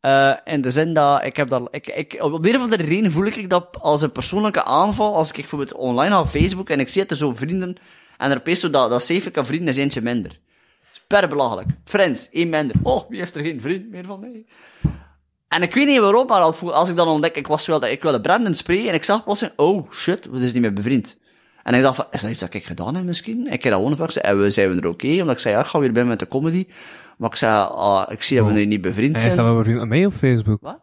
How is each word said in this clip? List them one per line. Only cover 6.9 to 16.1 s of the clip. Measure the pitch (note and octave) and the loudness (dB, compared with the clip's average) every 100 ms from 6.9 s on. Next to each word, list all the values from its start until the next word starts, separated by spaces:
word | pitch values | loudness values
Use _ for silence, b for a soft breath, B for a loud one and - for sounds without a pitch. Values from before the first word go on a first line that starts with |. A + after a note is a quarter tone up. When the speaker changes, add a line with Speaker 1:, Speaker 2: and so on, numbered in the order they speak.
| - | -2
Speaker 1:
het | F#3+ | -2
er | D3+ | -2
zo | D3 | -2
vrienden, | A#2 C#3 F#3 F3+ F3+ b b b b | -2 -4 -4 -6 -10 b b b b
en | C#3 | -2
er | C3+ | -2
opeens | C#3+ F3 | 0 -2
zo | F3 | 2
dat, | C#3+ B2 | 2 2
dat | B2 | 2
cijfer | B2 F3 F3 | 0 -2 -2
kan | E3 B2 | -4 -4
vrienden | D3+ E3+ | -2 -2
is | C3 | 0
eentje | C#3 C3+ | 0 -2
minder. | A#2 A#2+ F2+ - _ b b b b b _ | -4 -4 -6 -12 _ b b b b b _
Per | G3+ F3+ | 2 2
belachelijk. | D3 B2+ G2+ F#2+ - | 0 0 -2 -6 -8
Friends, | - G#3 F#3 C3 - | -4 2 2 0 -6
één | - E3+ | -2 -2
minder. | D#3 D3 G#2+ | 0 0 -2
Oh, | - C4 - | 0 -2 -4
wie | A3+ | -10
is | F3 | -8
er | D#3 | -6
geen | D3+ D3 | -8 -6
vriend | A2+ F#3 G#3+ | -6 -6 -6
meer | F#3 | -16
van | F3+ G3 | -16 -16
mij? | A3 A#3 A3 B B B B B B B _ _ _ | -16 -20 -20 B B B B B B B _ _ _
En | E3 | -2
ik | F3 | 0
weet | A#3+ C#4+ | 2 4
niet | C4+ | 6
waarom, | G#3 | 6